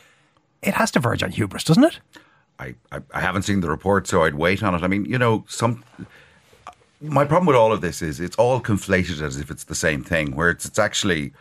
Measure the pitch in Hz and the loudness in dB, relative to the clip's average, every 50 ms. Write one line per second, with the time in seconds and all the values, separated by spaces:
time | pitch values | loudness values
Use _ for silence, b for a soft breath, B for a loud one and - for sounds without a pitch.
0 | b b b b b b b b b _ _ _ - - 190 - - - - 196 | b b b b b b b b b _ _ _ -6 -4 0 0 0 2 2 2
1 | 131 117 98 - 90 92 - - 107 98 - - - - 160 214 277 339 - - | 2 2 0 0 -2 -4 -2 -4 -4 -4 -4 -8 0 4 6 6 6 6 4 -2
2 | - _ b b b b b b b b _ - 67 65 62 - _ _ - 69 | -12 _ b b b b b b b b _ -16 -16 -16 -16 -16 _ _ -14 -14
3 | 69 - - 76 80 92 90 101 92 - 101 98 90 80 78 73 - 95 101 98 | -14 -8 -6 -4 -2 0 0 -2 0 0 0 0 0 0 -2 -2 0 2 2 2
4 | 90 - - 90 80 80 71 71 78 87 98 92 107 101 90 85 85 90 95 101 | 2 2 2 4 4 4 2 2 0 0 0 2 0 -2 0 0 0 0 0 -2
5 | 98 - 123 127 123 117 110 107 - - - - 117 117 120 - - _ _ - | -2 -2 -2 0 2 2 2 0 -2 -8 -8 -4 -2 -2 -2 -4 -8 _ _ -18
6 | - b b b b b b b b b b b b - - _ _ _ _ _ | -18 b b b b b b b b b b b b -20 -20 _ _ _ _ _
7 | 147 151 151 139 143 143 151 180 185 160 135 123 113 110 110 92 76 85 76 - | -10 -2 0 0 2 4 2 2 4 4 6 6 6 4 4 0 -2 -6 -6 -6
8 | 87 80 71 65 87 87 - - 113 123 131 127 - - 107 92 - - 98 92 | -6 -8 -6 -6 -8 -8 0 0 2 2 2 -2 0 0 -2 -2 0 0 0 0
9 | 90 80 87 73 78 73 65 69 73 - 78 - - - 80 - - 85 76 69 | 2 0 -4 -6 -6 -6 -6 -8 -10 -10 -12 -14 -12 -10 -8 -2 -2 -2 -2 -2
10 | - - 87 80 78 71 65 69 82 85 87 - - - - - 104 104 - - | -4 -2 -2 -2 -2 -2 -4 0 0 0 0 0 -6 -6 -2 -2 -2 0 -2 -2
11 | - 104 87 78 71 69 b b | -2 0 -2 -2 -4 -8 b b